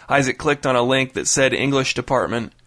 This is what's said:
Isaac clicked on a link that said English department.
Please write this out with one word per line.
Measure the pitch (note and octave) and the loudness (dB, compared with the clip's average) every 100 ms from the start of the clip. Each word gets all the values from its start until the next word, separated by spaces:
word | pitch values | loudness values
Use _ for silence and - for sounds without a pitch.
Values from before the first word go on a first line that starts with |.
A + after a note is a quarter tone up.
| - | -2
Isaac | C#3 C3 - | 0 0 -2
clicked | D3+ C#3+ C#3 | -2 0 0
on | B2 | 2
a | |
link | A#2+ C3 C3 | 2 0 0
that | - C2 | -4 -2
said | - C3 | 2 2
English | - C3+ C#3 C3 - | 2 0 0 0 -4
department. | - B2+ F#2+ A#2 A2+ _ | -2 0 0 -4 -6 _